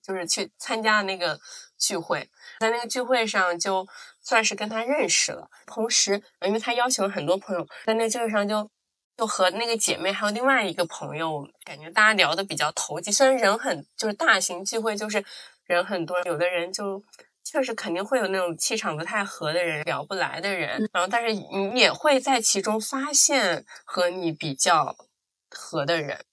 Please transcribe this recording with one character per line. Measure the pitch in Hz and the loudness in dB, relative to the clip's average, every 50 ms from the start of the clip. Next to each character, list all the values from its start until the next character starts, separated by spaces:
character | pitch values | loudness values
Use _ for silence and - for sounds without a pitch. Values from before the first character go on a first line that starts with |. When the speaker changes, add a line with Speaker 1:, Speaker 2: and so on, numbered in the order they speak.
| - | -6
Speaker 1:
就 | - 190 | -6 -6
是 | 185 175 | -6 -2
去 | 165 - - - - _ | -2 -2 -2 -2 -8 _
参 | _ - - 233 226 | _ -6 -4 -4 0
加 | 220 220 214 214 | 2 4 4 4
那 | 196 190 190 | 2 0 -2
个 | 185 175 165 147 - - - - - - _ _ | -2 -2 -2 -2 -4 -10 -20 -20 -20 -20 _ _
聚 | _ - - 190 | _ -2 -2 -2
会， | 170 165 - 175 147 - _ _ _ - - - - | -4 -2 -2 -4 -4 -4 _ _ _ -20 -20 -6 -2
在 | 220 220 | 0 0
那 | 233 240 | 0 0
个 | 240 | -4
聚 | 226 - 254 | -4 -4 -4
会 | 247 226 262 240 220 | 0 2 2 2 2
上 | 214 214 202 185 180 175 | 2 2 2 2 2 2
就 | 170 - 196 190 190 190 - - - - - _ _ | 0 0 0 0 0 -2 -4 -16 -20 -20 -20 _ _
算 | _ - 262 220 220 | _ 2 2 4 4
是 | 208 208 | 2 -2
跟 | 196 214 | -2 -6
她 | 214 226 220 233 | -4 -4 -4 -2
认 | 240 285 302 - | 0 0 0 2
识 | - - - - - | 2 2 2 2 0
了。 | - - - _ - - - | -4 -10 -14 _ -20 -20 -20
同 | - - 220 220 240 | -12 -4 -4 -2 0
时， | - - - 202 196 202 _ - _ _ | 2 2 2 2 0 -2 _ -12 _ _
因 | 175 196 | -2 -2
为 | 208 226 | -2 0
她 | 214 240 233 | -2 -2 0
邀 | 247 240 254 | 2 2 0
请 | 254 - 190 | 2 0 -2
了 | 196 | -2
很 | 196 180 147 | -2 -4 0
多 | 147 185 | 0 0
朋 | 196 - - 190 | 0 0 -4 -4
友， | 175 160 - - - - | -4 -4 -8 -14 -6 -2
在 | 220 220 | 0 0
那 | 226 226 | 2 2
个 | 220 | 0
聚 | 226 247 | 0 -2
会 | 233 220 | -2 0
上 | 214 208 208 | 0 0 0
就， | 202 214 214 214 214 _ _ _ _ _ _ _ _ _ | 0 0 -2 -2 -6 _ _ _ _ _ _ _ _ _
就 | - 226 | -4 -2
和 | 214 - - 185 185 | -2 2 2 2 2
那 | 180 220 233 | 2 0 -2
个 | 233 233 | -2 0
姐 | 220 - - - | 0 0 0 0
妹 | - 165 190 | 0 -2 -2
还 | 196 196 214 | -2 0 -2
有 | 208 | -2
另 | 208 233 254 | 0 2 2
外 | 269 269 247 214 | 2 4 4 2
一 | 196 - | -2 -2
个 | - 175 | -2 -4
朋 | 165 - - 156 143 143 | -4 -4 -10 -10 -8 -6
友， | 156 165 160 156 147 143 - _ _ - | -4 -4 -4 -4 -6 -8 -12 _ _ -18
感 | - 151 139 | -18 -16 -14
觉 | 156 160 | -16 -2
大 | 170 220 214 | 2 4 6
家 | 214 214 | 6 6
聊 | 190 170 147 165 | 6 4 4 4
得 | 190 196 | -2 -2
比 | 196 - | -4 -2
较 | 147 151 151 - | -2 -2 -2 -2
投 | - - - 143 170 | -4 -6 -6 -6 -8
机。 | 175 208 | -2 -2
虽 | 202 - 269 | 4 4 6
然 | 262 269 | 6 6
人 | 262 220 196 208 | 4 4 2 2
很， | 226 - - 135 139 147 _ _ | 2 0 -4 -4 -4 -6 _ _
就 | - 220 | -6 -4
是 | 214 208 | -4 -2
大 | - - - 220 190 | 2 4 4 4 4
型 | 190 - 180 175 196 | 2 -2 -6 -6 -6
聚 | 208 240 | -4 -4
会， | 226 214 226 208 | -2 -2 -2 -2
就 | 208 214 214 | -2 -6 -2
是 | 208 202 202 - - - - - _ _ _ | -2 -4 -4 -4 -18 -20 -20 -20 _ _ _
人 | - 175 175 185 | 0 0 0 2
很 | 196 208 180 165 | 0 -2 -4 -2
多， | 170 180 180 175 | -2 -2 -2 0
有 | 175 165 | 0 0
的 | 147 175 | 0 0
人 | 180 180 170 175 180 | 0 0 -2 -2 -4
就 | 190 - 202 196 190 202 - _ - - - _ _ _ _ | -6 -6 -4 -4 -6 -6 -10 _ -20 -20 -20 _ _ _ _
确 | - - 302 | -4 -2 0
实 | 262 247 226 | 0 0 -4
肯 | - - 202 165 | -6 -4 -4 -2
定 | 180 202 | -2 0
会 | 214 277 247 | 0 2 2
有 | 208 | 2
那 | 190 190 | 2 0
种 | 190 180 175 165 | 0 0 -2 -2
气 | - - - 226 | -2 -2 -2 -2
场 | 214 - 190 156 | -2 -2 -4 -4
不 | 151 165 | -4 -6
太 | 175 226 214 196 | -4 -2 -2 -2
合 | - - - 160 151 | -4 -6 -4 -4 -2
的 | 160 175 175 | 0 0 0
人， | 170 156 147 156 | 0 -2 -2 -2
聊 | 165 143 135 147 | -2 -4 -4 -4
不 | - 196 | -6 -2
来 | 185 160 - - 160 | -2 -2 -2 -2 -4
的 | 175 202 196 | -4 -4 -2
人， | 180 156 - 110 - | -2 -2 -4 -2 -2
Speaker 2:
嗯。 | 214 208 - | -4 -2 0
Speaker 1:
然 | 180 180 | 0 0
后 | 190 | 2
但 | 220 233 233 | 0 0 0
是 | 226 214 | 0 -2
你 | 196 - - - 196 196 196 - 254 | -4 -6 -6 -4 -2 -2 0 4 4
也 | 214 170 | 4 4
会 | 131 - - 302 277 262 | 4 4 4 4 4 4
在 | 262 277 262 240 | 4 2 0 2
其 | 220 - - 196 | 2 0 0 0
中 | 196 214 214 220 | 0 -2 -2 -2
发 | 214 - - 262 269 294 | -2 -4 -4 -4 -4 0
现 | 285 - - - 285 262 220 180 165 - - - - - _ | 2 4 4 6 4 4 4 2 0 0 -4 -12 -20 -20 _
和 | - - 185 180 175 | -6 0 2 2 2
你 | 180 185 175 165 | 0 0 -2 -2
比 | 160 - - 156 135 | -2 -2 -4 -6 -2
较 | - - 185 170 156 139 - - - - _ _ _ _ _ _ _ _ _ | 0 4 4 6 4 4 0 -4 -10 -18 _ _ _ _ _ _ _ _ _
合 | - - - - - 156 143 | -18 -18 -14 -6 -4 -2 0
的 | 147 170 165 | 2 0 0
人。 | 147 147 - 78 - _ | 0 -4 -8 -10 -10 _